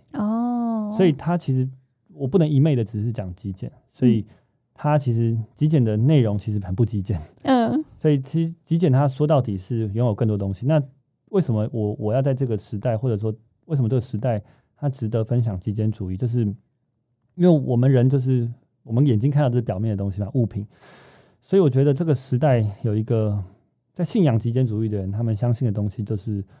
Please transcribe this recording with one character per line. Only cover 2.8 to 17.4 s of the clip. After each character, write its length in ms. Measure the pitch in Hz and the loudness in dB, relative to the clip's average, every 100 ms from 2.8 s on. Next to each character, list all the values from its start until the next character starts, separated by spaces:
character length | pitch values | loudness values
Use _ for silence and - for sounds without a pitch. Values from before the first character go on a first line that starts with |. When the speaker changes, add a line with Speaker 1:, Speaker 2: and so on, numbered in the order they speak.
Speaker 2:
只 200 | 107 107 | 0 -4
是 80 | 113 | -4
讲 200 | 107 92 92 | -6 -8 -10
极 160 | 101 | -10
简， 180 | 92 120 - _ | -8 -12 -14 _
所 160 | _ 233 | _ 2
以 180 | 156 101 _ _ _ _ | 2 -2 _ _ _ _
它 240 | _ 147 151 | _ 0 0
其 140 | 139 | 2
实 260 | 113 117 113 110 | 0 0 -2 -6
极 140 | _ 151 | _ 2
简 160 | 156 | 4
的 140 | 113 107 | 2 2
内 240 | 127 156 | 4 4
容 180 | 113 101 | 4 0
其 120 | 113 | -4
实 80 | 104 92 | -6 -4
很 80 | |
不 120 | 92 113 | 0 0
极 160 | 107 | 0
简。 200 | 92 90 78 _ | -4 -6 -6 _
Speaker 1:
嗯。 400 | - 254 233 254 311 - | 0 2 2 -2 -4 -2
Speaker 2:
所 100 | 156 | 2
以 100 | 143 | 2
其 240 | 131 160 165 | 0 -2 -2
实 100 | 165 | -4
极 140 | _ 165 | _ 0
简 120 | 170 | 4
它 160 | 131 143 | 4 2
说 220 | 131 151 | 0 2
到 120 | 151 | 2
底 180 | 135 95 | 0 -6
是 320 | - 117 107 | -4 -4 -2
拥 180 | 107 123 | 0 0
有 80 | 104 | 0
更 100 | 113 | 0
多 100 | 104 | 0
东 160 | 98 | -4
西。 120 | 95 131 | -4 0
那 160 | 156 135 _ _ _ _ | 0 0 _ _ _ _
为 80 | 202 | -2
什 140 | 156 | 0
么 160 | 107 107 | -2 -2
我， 220 | 117 104 107 | -2 -4 -2
我 140 | 104 | -2
要 80 | 120 | 0
在 120 | 139 | 0
这 140 | 131 131 | -2 -2
个 100 | 107 | -4
时 220 | - 104 | -6 -6
代， 180 | 127 110 | -2 -2
或 120 | 131 | -2
者 80 | 107 | -2
说 180 | 110 107 _ _ - | -4 -6 _ _ -6
为 100 | 151 | -2
什 80 | |
么 60 | 113 | 0
这 60 | 127 | 0
个 60 | |
时 160 | - 104 | -2 -4
代 240 | 123 107 - _ _ _ | -2 -4 -6 _ _ _
它 120 | 143 | -6
值 180 | 135 110 | -4 -4
得 160 | 113 | -2
分 200 | 110 120 | 0 0
享 160 | 113 95 | 0 -4
极 120 | 113 | -6
简 180 | 104 107 | -2 -2
主 180 | 107 92 | -4 -8
义？ 60 | 95 | -4
就 80 | 120 | -4
是 120 | 120 107 98 _ _ _ _ _ _ _ | -2 -2 -4 _ _ _ _ _ _ _
因 80 | - | 0